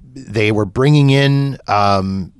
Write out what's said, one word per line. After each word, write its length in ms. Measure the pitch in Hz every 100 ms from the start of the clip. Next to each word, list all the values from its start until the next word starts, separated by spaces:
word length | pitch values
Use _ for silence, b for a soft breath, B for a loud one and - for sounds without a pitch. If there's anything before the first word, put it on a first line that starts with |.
| -
they 380 | 131 127 107 107
were 140 | 107
bringing 460 | 101 120 139 151 139
in, 460 | 139 139 139 139 127 -
um, 640 | 104 101 98 95 95 87 _